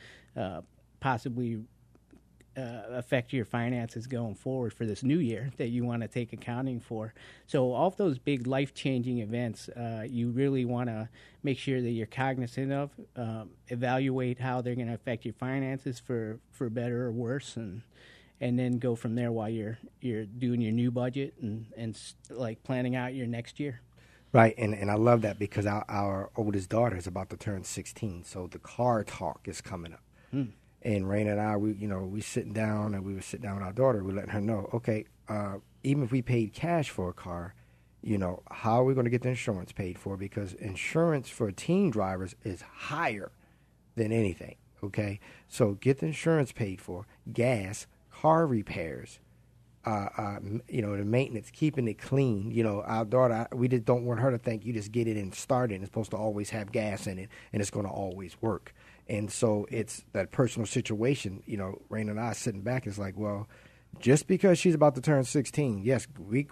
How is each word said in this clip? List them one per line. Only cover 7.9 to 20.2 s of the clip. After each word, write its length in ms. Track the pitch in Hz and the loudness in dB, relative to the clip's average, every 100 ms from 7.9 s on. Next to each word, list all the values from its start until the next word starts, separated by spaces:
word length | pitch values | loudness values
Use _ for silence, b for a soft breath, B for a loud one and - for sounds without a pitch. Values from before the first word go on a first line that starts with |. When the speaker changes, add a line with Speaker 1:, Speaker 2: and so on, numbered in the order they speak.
| - | 4
Speaker 1:
those 220 | 196 127 | 2 2
big 280 | - 143 120 | 0 0 2
life-changing 720 | 131 139 - 143 127 120 123 | 0 0 -2 0 0 0 0
events, 500 | 107 120 120 104 - | 0 -2 -2 -4 -10
uh, 340 | - 117 113 113 | -8 -6 -6 -4
you 220 | 120 120 | -2 0
really 340 | 120 139 135 | 2 2 2
wanna 460 | 120 120 123 110 113 - B B | 2 0 -2 -4 -6 -10 B B
make 160 | 147 127 | -2 -2
sure 220 | - 131 | 0 0
that 100 | 120 | 0
you're 160 | 117 107 | -2 -2
cognizant 680 | - 135 131 120 - 135 | -2 -2 0 -4 -2 -2
of, 180 | 139 143 - 104 - | -2 -4 -8 -14 -6
um, 340 | 117 110 110 - - | -6 -6 -10 -16 -10
evaluate 680 | 123 123 131 135 131 123 123 | -2 0 2 2 2 0 -2
how 220 | 127 127 | -2 -2
they're 160 | 120 120 | -2 -2
gonna 180 | 117 | -4
affect 300 | 117 - 117 | -4 -4 -4
your 100 | 123 | -4
finances 640 | 104 127 135 135 135 135 123 | -6 -4 -2 -2 -4 -6 -8
for, 380 | - 123 110 113 _ | -4 -4 -4 -8 _
for 180 | - 123 | -6 -4
better 360 | 113 120 120 123 | -2 -2 0 -2
or 60 | |
worse, 440 | 113 117 139 - - | -2 -2 -2 -6 -8
and, 260 | 113 95 - B B B B B | -8 -10 -14 B B B B B
and 160 | 123 123 | 0 2
then 220 | 127 123 | 2 0
go 160 | 123 | 0
from 220 | 117 123 117 | 0 -2 0
there 160 | 120 | 0
while 160 | 113 110 | 0 -2
you're, 280 | 113 107 117 - - | -2 -4 -8 -12 -8
you're 240 | 127 107 | -4 -4